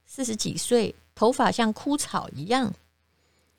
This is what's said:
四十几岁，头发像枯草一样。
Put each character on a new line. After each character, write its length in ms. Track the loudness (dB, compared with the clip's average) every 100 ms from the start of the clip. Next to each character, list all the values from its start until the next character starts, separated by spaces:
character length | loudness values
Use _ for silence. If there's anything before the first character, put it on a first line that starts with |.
| -14
四 200 | -8 -4
十 100 | -4
几 220 | -4 -4
岁， 380 | 2 2 2 -4 -14
头 180 | 0 2
发 200 | 4 2
像 200 | 2 0
枯 240 | 0 -2 -2
草 320 | -2 -6 -6
一 120 | -8 -2
样。 280 | 0 0 -6 _ _ _ _ _ _ _